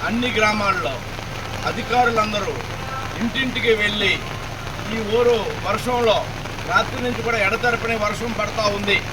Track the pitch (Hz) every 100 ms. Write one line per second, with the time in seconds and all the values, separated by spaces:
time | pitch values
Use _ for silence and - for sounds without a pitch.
0 | - 226 247 214 214 214 202 185 156 -
1 | - - - - - - - - - 247
2 | 247 233 214 208 180 - - - - -
3 | - - 226 240 254 233 240 220 208 208
4 | 196 170 - - - - - - 202 226
5 | 208 226 240 233 175 - 185 220 240 247
6 | 233 185 - - - - - 180 - -
7 | 247 233 226 226 196 220 240 233 233 226
8 | 208 220 233 214 208 - 208 202 202 190
9 | -